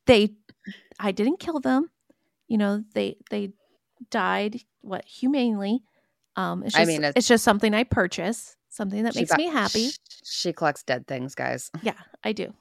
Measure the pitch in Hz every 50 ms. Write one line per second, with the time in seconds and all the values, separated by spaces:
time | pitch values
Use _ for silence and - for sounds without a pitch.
0 | - - 247 208 208 208 - _ _ _ - _ - 202 - - _ _ - -
1 | 202 202 190 208 208 254 339 - - 339 320 294 262 262 262 269 320 330 _ _
2 | _ _ _ _ _ _ _ _ _ - 233 214 208 202 202 208 214 - - 220
3 | 202 196 - _ - - 208 208 202 196 202 _ _ _ _ _ _ _ _ -
4 | 247 - - 220 185 185 185 196 202 214 214 240 - _ _ _ - 214 190 -
5 | - _ - - 254 262 294 277 247 240 220 202 196 202 220 262 _ _ _ _
6 | _ _ _ _ _ _ - 196 185 175 175 180 - - - 160 170 165 160 151
7 | 151 147 - 247 226 - 240 220 - 240 202 208 226 220 208 214 247 - - 247
8 | 185 180 - - 170 190 233 - - - - _ _ _ - - 214 196 196 208
9 | 220 233 - - 175 156 - - 320 349 311 254 202 196 - 214 226 269 - -
10 | _ - - - - - - - - 175 156 - 170 151 139 - - - 127 123
11 | 127 - 139 127 127 135 - - 127 127 123 127 - - - 160 208 220 - -
12 | - - _ - - 214 220 214 185 - 214 _